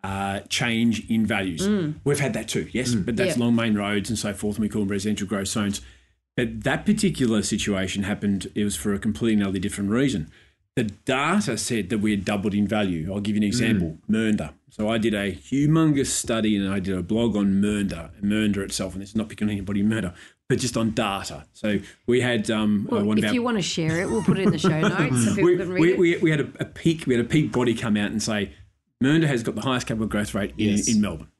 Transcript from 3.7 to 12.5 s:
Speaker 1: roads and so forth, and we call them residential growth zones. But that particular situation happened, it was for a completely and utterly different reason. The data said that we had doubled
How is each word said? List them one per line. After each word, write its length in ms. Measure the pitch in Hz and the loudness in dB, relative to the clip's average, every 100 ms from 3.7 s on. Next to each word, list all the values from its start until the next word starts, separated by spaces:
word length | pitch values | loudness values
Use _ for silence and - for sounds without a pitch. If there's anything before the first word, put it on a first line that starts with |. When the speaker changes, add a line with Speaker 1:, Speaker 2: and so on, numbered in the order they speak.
| 104 | 0
Speaker 1:
roads 340 | 101 104 101 | 0 -2 -2
and 80 | 110 | -4
so 160 | 104 | -4
forth, 220 | 95 104 104 | -4 -4 -2
and 80 | |
we 60 | 104 | -2
call 120 | 110 | -2
them 80 | 98 | -2
residential 380 | 101 104 104 98 | -2 -2 -4 -2
growth 220 | 107 98 | -4 -2
zones. 320 | 113 101 98 - - _ _ _ - | -2 -2 -4 -10 -20 _ _ _ -4
But 280 | 117 113 | -4 -2
that 220 | 117 156 185 | -2 0 2
particular 560 | 208 196 - 123 107 | 2 2 2 2 2
situation 580 | 101 107 110 95 95 101 | 0 -2 0 -2 -2 -2
happened, 440 | 101 104 104 98 98 - | -4 -2 0 -2 -2 -2
it 80 | |
was 120 | 104 - | -2 -2
for 180 | 104 101 | -4 -2
a 40 | |
completely 340 | 110 101 120 107 | -2 0 2 2
and 80 | |
utterly 160 | 98 95 | 2 -2
different 320 | 98 98 98 | -4 -4 -2
reason. 360 | 113 139 104 76 - _ _ _ - | 2 2 0 -6 -14 _ _ _ -4
The 80 | 110 - - | -4 -4 -2
data 520 | 131 147 202 202 110 | 0 2 2 0 -4
said 320 | - 113 92 | -2 -2 -2
that 100 | 110 | 0
we 120 | 107 | 2
had 140 | 104 95 | 0 0
doubled 280 | 101 101 | 0 0